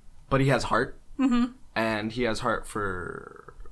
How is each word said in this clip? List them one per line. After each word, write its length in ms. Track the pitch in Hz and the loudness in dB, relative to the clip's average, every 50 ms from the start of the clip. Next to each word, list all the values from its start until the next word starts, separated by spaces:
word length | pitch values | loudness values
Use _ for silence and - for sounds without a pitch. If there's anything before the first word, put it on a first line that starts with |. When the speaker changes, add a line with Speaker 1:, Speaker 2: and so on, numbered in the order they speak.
| - - - - - - | -20 -20 -20 -16 -6 0
Speaker 1:
but 120 | 135 131 | 2 4
he 60 | 135 135 | 4 6
has 160 | 135 117 - | 4 2 2
heart. 360 | - 107 110 127 - - - - - - - | 2 2 2 0 0 -4 -14 -14 -12 -4 0
Speaker 2:
Mm-hmm. 320 | 262 269 240 240 247 254 247 - - - - | 2 4 4 4 2 2 -2 -8 -16 -8 -2
Speaker 1:
And 360 | 110 113 113 110 107 104 110 | -2 0 0 0 0 -2 -2
he 120 | 107 123 123 | -2 0 0
has 160 | 113 110 - | 0 0 0
heart 280 | - 123 110 - - - | 0 0 0 0 -2 -4
for 840 | - 110 104 98 92 90 87 - - - - - - - - - - - - - | -4 -4 -2 -2 -4 -4 -6 -8 -8 -10 -12 -14 -18 -18 -20 -18 -16 -14 -14 -12